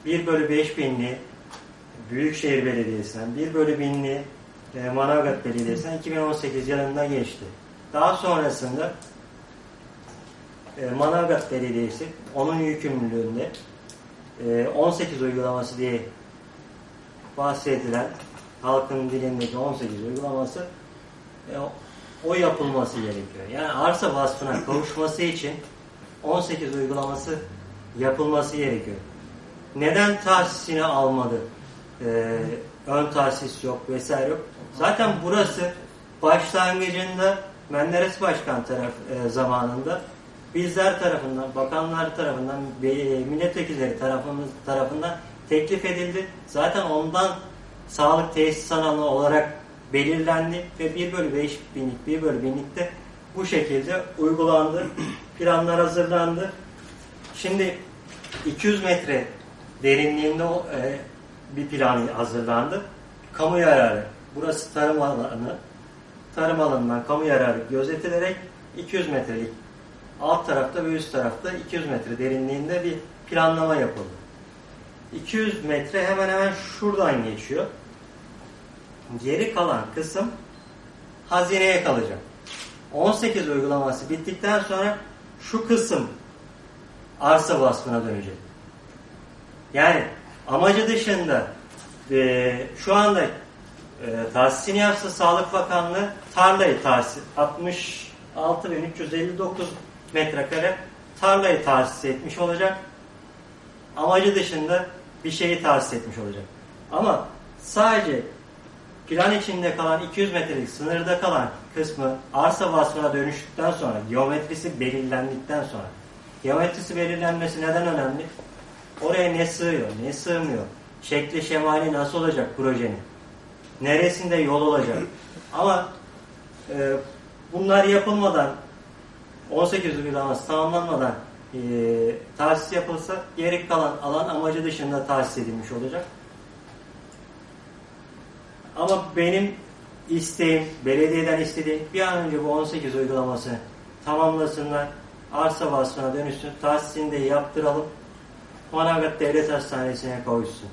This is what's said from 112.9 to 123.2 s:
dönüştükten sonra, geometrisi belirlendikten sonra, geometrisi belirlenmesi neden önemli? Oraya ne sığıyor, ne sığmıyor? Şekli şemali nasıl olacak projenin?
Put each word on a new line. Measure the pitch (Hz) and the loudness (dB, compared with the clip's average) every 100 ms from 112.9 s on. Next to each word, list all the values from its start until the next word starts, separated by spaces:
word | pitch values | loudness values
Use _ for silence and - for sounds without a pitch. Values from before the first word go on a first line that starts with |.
| 156 147 | 2 0
dönüştükten | 139 151 - - - 160 | 0 -2 -4 -10 -2 0
sonra, | 165 135 107 107 | 0 -4 -4 -2
geometrisi | 123 135 151 - 156 - 120 | 2 2 0 -4 -6 -6 -4
belirlendikten | 127 135 131 131 135 131 - 147 | -2 -2 -2 -2 -2 -6 -4 -4
sonra, | 127 107 98 - - - - - | -4 -8 -12 -16 -20 -20 -20 -6
geometrisi | 131 151 175 208 - 170 | 0 2 2 0 -6 -2
belirlenmesi | 170 170 170 170 165 156 | -2 0 0 0 -2 -2
neden | 160 170 170 | 0 2 2
önemli? | 151 131 143 160 - - - - - - - | 0 -2 -4 -8 -12 -18 -18 -20 -20 -20 -4
Oraya | 156 180 175 | 0 4 4
ne | 165 165 | 2 0
sığıyor, | - 170 151 107 107 | 0 0 0 -2 -4
ne | 127 | -6
sığmıyor? | - 175 170 156 113 98 - - - | -6 -2 0 0 -2 -6 -12 -20 -18
Şekli | - 147 143 160 | -2 -2 0 -4
şemali | 156 156 156 156 160 | 0 0 4 2 2
nasıl | 143 143 170 | 0 0 0
olacak | 160 135 123 - | 2 0 -2 0
projenin? | 131 117 117 101 - - | 0 2 -2 -4 -12 -20